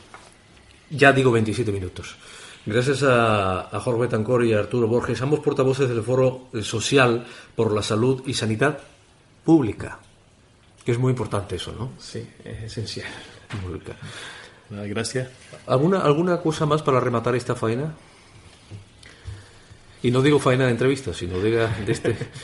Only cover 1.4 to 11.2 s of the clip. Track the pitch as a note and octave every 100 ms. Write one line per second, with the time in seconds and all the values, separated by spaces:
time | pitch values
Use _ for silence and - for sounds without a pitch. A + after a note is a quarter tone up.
1.4 | G#2+ G2+ G#2+ G2 F2+ - - - - -
2.4 | - - - A2 B2+ C3+ C#3 A#2+ A2+ G#2+
3.4 | F#2+ F2+ - G#2+ B2 A#2 A#2+ A2+ G#2+ B2
4.4 | A#2 G#2+ G#2 B2 A2+ A#2+ - A2+ C3 D3+
5.4 | D3 C#3 C3 C3+ C3+ A#2 G#2+ B2+ C3 C3
6.4 | - A2+ G2+ A2 - C#3 B2 A#2 - -
7.4 | - - A2 G#2 G2+ G#2+ B2+ C3 C#3 -
8.4 | A2 A2 C#3 D3+ - - _ _ _ _
9.4 | - D#3+ A2 - - - - _ _ _
10.4 | _ _ _ _ - A#2+ C3 B2